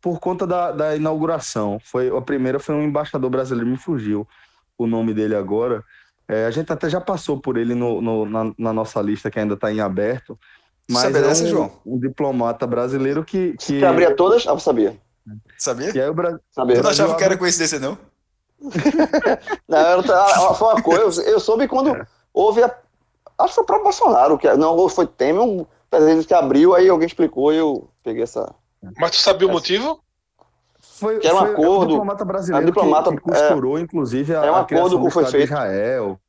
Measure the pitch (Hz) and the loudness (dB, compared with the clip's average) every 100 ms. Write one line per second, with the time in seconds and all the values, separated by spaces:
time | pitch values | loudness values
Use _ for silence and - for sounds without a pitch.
0 | 180 165 180 180 185 180 175 151 156 151 | -4 -4 -4 -4 -2 -2 -2 -2 -2 -2
1 | 156 156 160 160 - 117 104 101 - 127 | -2 -2 -4 -4 -6 -4 -4 -6 -6 -4
2 | 127 127 127 143 127 135 - 151 151 143 | -2 -2 -4 -4 -2 -4 -4 -4 -2 -4
3 | 151 147 131 127 127 120 117 127 - 143 | -4 -4 -4 -4 -4 -4 -4 -6 -6 -6
4 | 104 104 107 _ _ _ _ _ 117 113 | -4 -6 -6 _ _ _ _ _ -4 -2
5 | 113 107 107 107 95 107 120 113 - _ | -2 -2 -2 -2 -2 -4 -2 -4 -8 _
6 | _ _ - 107 113 117 160 156 165 180 | _ _ -6 -4 -2 -4 -6 -6 -4 -4
7 | 175 180 - 139 - 120 117 120 120 107 | -4 -6 -4 -6 -4 -4 -2 -2 -2 -2
8 | 113 110 107 110 110 - 117 110 110 - | -2 -2 -4 -4 -6 -4 -4 -4 -4 -4
9 | 101 104 107 110 107 101 110 107 101 95 | -4 -4 -6 -4 -4 -4 -4 -2 -4 -2
10 | 104 127 _ - _ _ _ _ - 120 | -4 -4 _ -20 _ _ _ _ -4 0
11 | 135 135 139 160 170 165 151 - 98 127 | 2 2 2 2 0 -2 -4 -8 -8 -6
12 | 131 131 143 127 117 117 123 120 123 135 | -6 -4 -4 -2 -2 -4 -4 -4 -2 -2
13 | 135 143 156 190 180 - - 143 175 165 | -2 -4 -4 -4 -4 -6 -6 0 2 4
14 | 170 - 180 233 - 147 - 123 101 92 | 4 4 4 4 2 -2 0 2 0 -2
15 | _ _ - 107 _ _ - 120 156 151 | _ _ -20 -20 _ _ -8 -6 -4 -4
16 | 139 160 175 165 _ - - - 214 - | -4 -2 -4 -6 _ -6 2 4 4 2
17 | 196 165 190 185 180 165 156 151 131 196 | 0 2 0 0 0 0 -2 -4 -6 -10
18 | _ _ _ _ _ _ 285 170 294 311 | _ _ _ _ _ _ -10 0 0 2
19 | 320 302 - - - 415 _ 156 160 185 | 0 0 0 -2 -4 -10 _ 2 4 4
20 | 185 185 196 180 185 - 226 220 - 170 | 4 2 4 4 2 2 2 2 2 2
21 | 220 170 - 214 202 226 269 262 277 254 | 2 0 0 0 2 0 0 0 0 -2
22 | - _ _ - 202 214 240 247 _ _ | -8 _ _ 0 2 4 2 0 _ _
23 | _ _ - _ 370 - 415 415 403 403 | _ _ -20 _ -2 0 0 2 0 2
24 | 415 202 135 156 147 117 156 165 185 185 | 2 4 4 4 4 4 2 2 2 0
25 | 175 _ 131 175 240 190 156 _ _ 165 | -4 _ 0 2 0 -2 -8 _ _ 4
26 | 156 160 160 180 139 135 175 180 190 170 | 4 4 2 2 4 4 6 6 6 4
27 | 165 - 165 - 143 160 156 131 - _ | 0 0 -2 0 0 2 0 -4 -10 _
28 | - 110 117 - - - _ _ 92 - | -10 -6 -6 -6 -10 -12 _ _ -20 -6
29 | - - - 185 190 175 - 196 269 311 | -2 0 2 2 2 0 -2 -4 -4 -8
30 | _ _ _ _ _ _ _ _ - - | _ _ _ _ _ _ _ _ -20 -8
31 | 214 220 156 185 175 - 160 196 170 151 | -4 0 2 4 2 2 4 4 2 0
32 | 196 196 196 190 185 147 165 180 160 151 | -2 -6 -6 -6 -2 0 2 2 2 4
33 | 165 147 165 - 151 147 127 151 170 170 | 2 -2 -2 2 4 2 0 -4 -4 -4
34 | 127 127 143 160 147 175 170 160 180 185 | -4 -4 -2 0 2 2 2 0 2 2
35 | 175 175 135 139 143 147 127 98 110 131 | 0 0 2 2 0 -2 -4 -2 -2 -2
36 | 104 95 | -4 -8